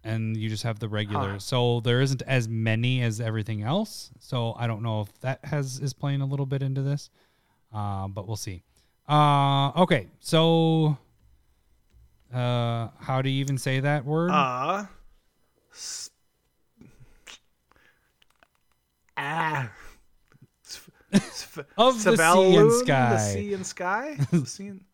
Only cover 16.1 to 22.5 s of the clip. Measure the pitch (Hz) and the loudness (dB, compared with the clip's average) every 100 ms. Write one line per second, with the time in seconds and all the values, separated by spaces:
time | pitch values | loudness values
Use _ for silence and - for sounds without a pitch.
16.1 | _ _ _ _ _ _ _ - _ - | _ _ _ _ _ _ _ -20 _ -20
17.1 | _ - - _ _ _ _ _ _ _ | _ -20 -20 _ _ _ _ _ _ _
18.1 | _ _ _ _ _ _ _ _ _ _ | _ _ _ _ _ _ _ _ _ _
19.1 | - 143 160 160 147 120 - - - _ | -10 -8 -4 -4 -4 -8 -12 -20 -20 _
20.1 | _ _ _ - _ - - - _ _ | _ _ _ -20 _ -20 -20 -20 _ _
21.1 | 196 - - - 165 139 - 247 240 214 | 0 0 -14 -14 -14 -12 2 2 4 2
22.1 | 220 165 180 190 | 4 6 8 8